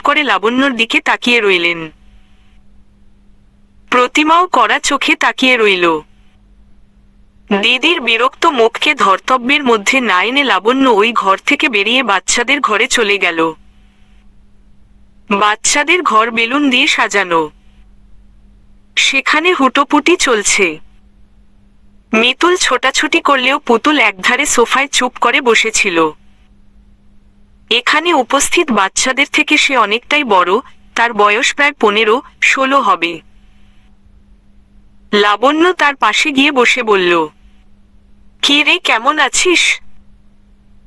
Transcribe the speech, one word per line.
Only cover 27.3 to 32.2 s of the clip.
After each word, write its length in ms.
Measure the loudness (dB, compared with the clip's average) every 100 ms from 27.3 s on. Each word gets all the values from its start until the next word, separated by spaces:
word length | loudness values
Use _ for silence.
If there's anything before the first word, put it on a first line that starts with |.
| -20 -20 -18 -4
এখানে 440 | -2 0 0 0
উপস্থিত 580 | 0 0 0 0 0 0
বাচ্চাদের 540 | 0 0 -2 -2 -2 -2
থেকে 240 | -2 0 0
সে 200 | 2 0
অনেকটাই 480 | 0 -2 -2 -2
বড়, 280 | 2 2 2 0 -4 -16 -10
তার 180 | -2 -2
বয়স 420 | 2 2 2 -2
প্রায় 180 | -2 -2
পনেরো, 500 | 0 0 2 2 0